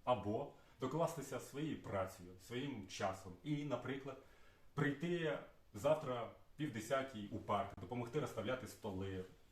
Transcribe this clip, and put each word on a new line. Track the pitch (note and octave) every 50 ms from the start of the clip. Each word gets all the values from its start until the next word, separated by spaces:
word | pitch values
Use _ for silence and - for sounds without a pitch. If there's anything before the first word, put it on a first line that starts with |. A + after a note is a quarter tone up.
| -
або | B2+ B2+ G#2+ F#2 G#2 G#2+ B2+ C#3+ - - - - - - -
докластися | C3 B2+ C3+ D#3+ E3+ D#3+ - - - - - -
своєю | - - - C#3+ D#3 D#3 - - -
працею, | - - F#2+ F#2 F#2+ - - F2+ F2+ F#2 F#2+
своїм | - - A#2+ B2 C#3+ C#3+ B2+ G#2+ F#2 -
часом | - - G#2 F#2+ F#2 - - F#2 F2+ - -
і, | D3 D3+ C#3+ D3
наприклад, | D3 D3+ - - C3 C3+ - - C#3 - - - - - - - - - - - - -
прийти | D3 D3 C#3+ C#3 - E3 F3 F3 E3+ E3 D3+ C#3+ - - - - - - - -
завтра | G#2 C3 D3 D#3 D3+ - C3 B2 A#2+ A2+ - - - - - -
пів | - D3+ C#3 A2+
десятій | A2 G#2 - C3 C3+ C3 - - G#2+ G2+ -
у | - G2
парк, | - - G#2 G2+ - - - -
допомогти | F#2+ F2+ B2 B2 B2 A#2+ C#3 D3+
розставляти | D3+ - - - G2 A2 B2+ - - G#2
столи, | - - - G#2+ F#2+ F#2 F#2+ G2 F#2+ F#2 F#2 - - - - -